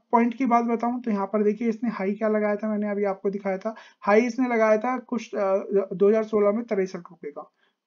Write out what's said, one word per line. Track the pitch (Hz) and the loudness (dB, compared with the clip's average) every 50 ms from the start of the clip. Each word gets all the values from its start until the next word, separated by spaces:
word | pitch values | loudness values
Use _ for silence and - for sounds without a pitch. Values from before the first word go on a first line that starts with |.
| _ _ | _ _
पॉइंट | - 233 233 240 226 | 2 2 2 2 0
की | - 269 | -2 0
बात | 226 240 240 233 | 2 2 2 2
बताऊं | 233 233 220 240 240 247 247 | 0 -2 -2 -2 -4 -4 -4
तो | 233 233 | -4 -4
यहाँ | 208 196 196 | -4 -2 -2
पर | 196 220 214 208 | -2 -2 0 0
देखिए | 208 214 214 240 233 | 0 0 0 -2 -2
इसने | 220 226 254 233 | -2 -2 -4 -6
हाई | - - 190 190 208 | -4 -2 -4 -4 -2
क्या | 214 220 | -2 -2
लगाया | 214 214 214 208 208 208 | 0 0 0 0 0 -2
था, | 208 220 220 | -2 -4 -4
मैंने | 214 208 208 208 | -4 -2 -2 -2
अभी | 208 202 202 | -2 -2 -2
आपको | 196 190 196 - 202 | -2 -2 -2 -4 -4
दिखाया | 196 202 196 196 190 | -4 -4 -4 -4 -4
था, | 190 - 220 226 - - - _ _ | -4 -6 -8 -8 -10 -14 -20 _ _
हाई | - - 208 220 | 0 4 4 4
इसने | 240 247 233 269 254 | 4 4 2 -2 0
लगाया | 247 240 220 220 220 214 | 0 2 2 4 4 4
था | 214 226 254 254 | 2 2 0 -4
कुछ, | 254 254 - 247 226 226 - - | -4 -6 -6 -6 -6 -6 -6 -4
अ, | 214 202 190 190 202 - - 202 196 202 - 208 | -2 0 0 0 0 0 0 0 0 0 -2 0
दो | 175 202 202 | 2 4 4
हज़ार | 220 220 220 | 4 4 2
सोलह | 220 - 208 208 202 | 0 0 2 2 2
में | 208 233 233 | 2 0 -2
तिरसठ | - 214 196 190 190 - 175 | -2 -2 -2 -2 -2 -6 -10
रुपए | 175 - 175 - - 147 | -14 -16 -18 -16 -16 -14
का। | 143 151 151 - _ _ _ _ _ _ _ | -14 -14 -16 -18 _ _ _ _ _ _ _